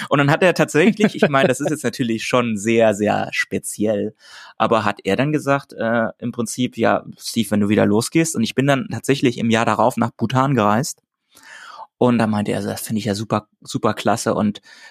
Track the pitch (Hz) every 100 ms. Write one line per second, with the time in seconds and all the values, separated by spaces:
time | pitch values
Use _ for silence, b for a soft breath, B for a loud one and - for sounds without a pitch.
0 | B 143 143 156 185 165 151 147 190 -
1 | 208 - 190 139 135 123 160 151 123 -
2 | 120 110 - 127 120 107 107 113 110 104
3 | 104 104 101 - - 95 - - 104 104
4 | 104 - B B B B 110 110 107 -
5 | 95 98 143 151 135 139 - - 113 117
6 | 113 - 120 117 113 - 123 - 110 101
7 | - - - - 107 104 101 104 104 104
8 | - 165 165 - 110 - 139 135 113 117
9 | - 139 139 - 117 113 113 110 113 -
10 | 117 - 113 131 135 131 104 107 160 -
11 | _ _ _ B B B B B B -
12 | 123 117 110 107 104 101 101 101 - 110
13 | 104 101 110 107 - _ - 127 113 104
14 | 110 101 - 90 104 - B B B